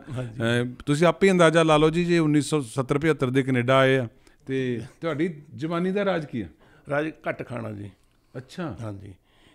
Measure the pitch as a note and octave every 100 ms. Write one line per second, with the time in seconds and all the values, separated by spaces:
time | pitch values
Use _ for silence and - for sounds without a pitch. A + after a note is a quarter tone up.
0 | - A#2 B2 A2+ A2+ A#2+ B2 B2 - D3
1 | E3+ D#3+ G3 F3+ E3 D#3+ D#3+ D3+ D#3 E3
2 | F3 E3+ D#3 D3 C#3 D#3 B2 C#3 B2 C#3+
3 | D#3+ D3 C3 C3 C3 B2+ A#2+ C3+ C3 C3+
4 | A#2 - _ _ - C3+ C3 A#2 B2 -
5 | E3 C#3 F3+ D3+ - A2+ D#3+ E3+ F#3 G3
6 | G3 F3 D3+ B2 F2 - _ _ - C#3
7 | D#3 - E3+ D3+ - A#2+ A2 G#2 G2+ -
8 | _ _ _ C3+ B2+ - E3 G2+ A2+ G2
9 | G2 F#2 _ _ _